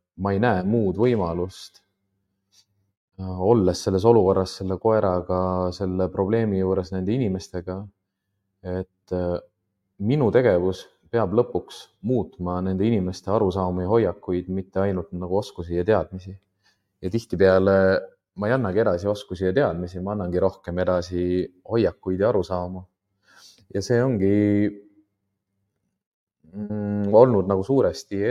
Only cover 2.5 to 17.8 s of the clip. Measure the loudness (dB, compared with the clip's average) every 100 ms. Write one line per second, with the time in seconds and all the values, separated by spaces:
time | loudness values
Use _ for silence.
2.5 | _ _ _ _ _ _ -12 -8 0 2
3.5 | 4 4 0 0 2 6 6 6 2 0
4.5 | -4 -6 -2 0 2 2 -2 -2 -2 -2
5.5 | -2 -2 -4 -4 -2 -2 -2 -2 0 0
6.5 | 0 0 -2 -4 -6 -4 -2 -2 -4 -8
7.5 | -10 -10 -10 -14 _ _ _ _ _ _
8.5 | _ -8 -8 -8 _ -8 -4 -2 -4 -8
9.5 | _ _ _ _ -6 -2 0 2 4 4
10.5 | 2 0 -4 -10 _ _ -2 0 0 0
11.5 | -4 -8 -16 -20 _ -4 -2 -4 -8 -6
12.5 | -4 -2 0 0 0 -2 -6 -2 0 0
13.5 | 0 -2 -2 0 2 0 -2 -4 -4 -4
14.5 | -6 -4 -2 -2 -2 -6 -8 -4 -2 -4
15.5 | -8 -6 -2 2 0 0 -10 -16 -20 _
16.5 | _ _ _ _ _ -6 -6 -4 4 6
17.5 | 6 6 4